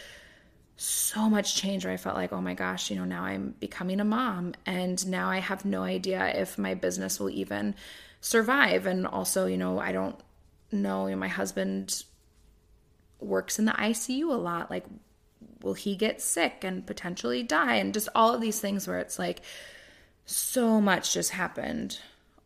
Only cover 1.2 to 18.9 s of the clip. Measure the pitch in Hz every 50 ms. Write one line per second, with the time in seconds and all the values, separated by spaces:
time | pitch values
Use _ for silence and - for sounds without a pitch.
1.2 | 220 220 214 208 202 - - - - 196 196 190 180 185 185 185 - 190 - -
2.2 | 185 175 - - - - - 185 190 - - 180 - - 104 95 92 92 180 175
3.2 | 180 - - - - - - - - 202 - - 180 180 185 202 208 214 214 233
4.2 | 262 247 196 180 175 180 - - - - 185 185 180 180 180 180 - 185 185 180
5.2 | 180 185 190 190 185 185 196 190 - 196 196 185 185 185 185 185 185 190 185 185
6.2 | 190 190 - - 190 180 - - 143 - 95 - - - 90 92 92 95 - -
7.2 | 101 98 - - 95 90 101 104 104 104 101 - - - - - - - - -
8.2 | - - - 226 226 226 262 285 - 196 180 185 185 190 185 185 185 - - -
9.2 | 185 180 - 196 185 185 - - - 92 92 - - - - 92 95 - - -
10.2 | - - _ - - - _ _ _ - - 101 101 98 - - - - - -
11.2 | - - - 185 - - - - 95 - - - 98 - - - - - - -
12.2 | _ _ _ _ - - - _ _ _ - - _ _ _ _ _ _ _ -
13.2 | - 208 190 190 185 190 - - 220 220 - - 208 214 226 220 - - 254 262
14.2 | 311 339 277 233 175 175 170 170 165 - - 185 - - - - - _ _ _
15.2 | _ _ _ - - - - - - 190 196 180 - 202 202 180 214 220 220 -
16.2 | - - - 339 339 - - - - 190 185 185 - - - - - 180 175 -
17.2 | - 233 247 247 240 233 302 302 294 254 233 220 196 196 202 214 208 - - -
18.2 | 226 226 240 247 226 220 214 - - 196 202 196 185 185